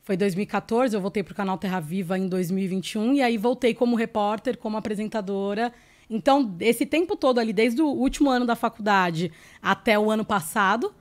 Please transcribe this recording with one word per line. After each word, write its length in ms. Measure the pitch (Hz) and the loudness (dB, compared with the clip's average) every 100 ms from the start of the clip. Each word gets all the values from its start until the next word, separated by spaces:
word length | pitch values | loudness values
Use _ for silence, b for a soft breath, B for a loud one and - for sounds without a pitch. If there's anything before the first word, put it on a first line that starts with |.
foi 160 | - 190 | -4 0
dois 160 | 202 | 0
mil 100 | 175 | 0
e 40 | 208 | -4
quatorze, 480 | 202 190 226 262 214 | -4 -2 0 0 0
eu 60 | |
voltei 200 | 190 208 | -2 -4
pro 140 | 190 185 | -6 -6
canal 200 | 196 185 | -4 -4
Terra 200 | 196 185 | -4 -4
Viva 380 | 151 185 175 185 | -4 -6 -4 -2
em 100 | 190 | -2
dois 220 | 185 180 | -2 -2
mil 140 | 190 | -2
e 40 | 190 | -2
vinte 260 | 190 175 | -4 -4
e 40 | 220 | -2
um, 160 | 220 | 0
e 80 | 285 | 2
aí 160 | 247 233 | 2 0
voltei 380 | 226 254 247 - | 0 0 0 2
como 200 | 240 233 | 2 2
repórter, 640 | 226 220 208 214 - 220 | 0 0 -2 -2 -4 -6
como 180 | 226 214 | -6 -6
apresentadora. 960 | 214 208 214 226 196 196 196 202 240 b b b b | -4 -6 -6 -6 -4 -4 -4 -2 -4 b b b b
Então, 460 | 220 220 277 240 175 | -2 2 4 2 0
esse 280 | 208 233 294 | 2 2 2
tempo 280 | 302 349 415 | 0 0 0
todo 220 | 277 247 | 2 2
ali, 160 | 226 | 0
desde 260 | 202 233 233 | 2 2 2
o 100 | 311 | 0
último 420 | 240 262 - 277 | 2 -2 2 2
ano 140 | 247 247 | 4 2
da 100 | 233 | 0
faculdade 760 | 233 - 214 196 180 160 175 B B B | -2 -4 2 2 2 0 -4 B B B
até 380 | 180 190 - 208 | -2 0 2 2
o 100 | 214 | 2
ano 160 | 220 214 | 0 0
passado 680 | 208 - 226 196 220 381 - | -2 -2 0 2 2 -2 -8